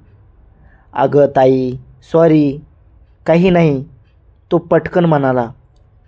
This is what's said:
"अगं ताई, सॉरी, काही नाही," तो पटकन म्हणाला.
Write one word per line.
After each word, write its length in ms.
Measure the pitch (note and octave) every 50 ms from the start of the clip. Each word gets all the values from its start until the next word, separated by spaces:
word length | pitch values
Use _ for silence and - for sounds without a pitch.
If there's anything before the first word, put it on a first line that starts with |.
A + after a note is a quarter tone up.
| _ _ _ _ _ _ _ _ _ _ _ _ _ - _ _ _ _ -
"अगं 340 | - C3 C#3 C3+ C#3+ C#3+ C3+ -
ताई, 360 | C#3 C3 C3 C3+ C3 B2+ B2+ B2+ C3 - - - _ - - -
सॉरी, 460 | D#3+ E3 E3 D#3 D#3 D3 C#3+ C3+ D3 - - _ _ _ _ _ _ _ _ _ _ -
काही 240 | - D#3+ E3+ F3 F#3+
नाही," 340 | F3 F3 E3 D#3 C#3+ C3 C#3+ E3 - - _ _ _ _ _ _ _ _ _ - F3+
तो 60 | E3
पटकन 460 | E3+ - E3+ E3 D#3+ E3 - F#3 F3
म्हणाला. 460 | E3 D#3+ C#3+ C3+ C3 B2+ B2+ A#2+ A2+ - _ _ _ _ _ _ _ _ _ _